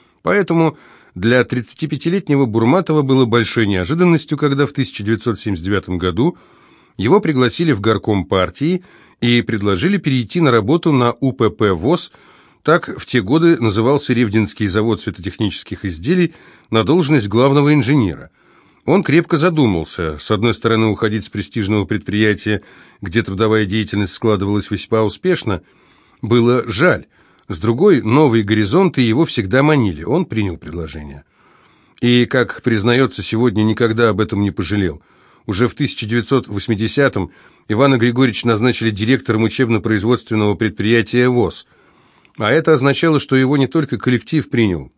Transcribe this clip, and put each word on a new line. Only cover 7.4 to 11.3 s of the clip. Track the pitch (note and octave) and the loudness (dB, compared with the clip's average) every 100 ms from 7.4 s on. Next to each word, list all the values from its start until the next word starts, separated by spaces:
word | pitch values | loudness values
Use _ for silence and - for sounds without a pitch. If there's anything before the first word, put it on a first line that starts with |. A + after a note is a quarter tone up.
| B2 - E3 | 0 0 0
в | A2 | 0
горком | G#2 G#2 - G2+ | 0 0 0 -2
партии | F2 F#2+ F2+ - D3+ F3+ - - - - | 0 0 0 -2 -2 -2 -6 -20 -20 -4
и | A#2+ A#2+ | 0 2
предложили | - A2 G2+ F#2+ D3+ G3+ | 0 -4 -2 0 0 -2
перейти | D#3 C3 A2+ F3 | 0 -2 -2 0
на | D3+ | 2
работу | A#2 G2+ E3 E3 | 2 2 0 2
на | C#3 A#2+ - | 2 2 0
У | C3+ | -4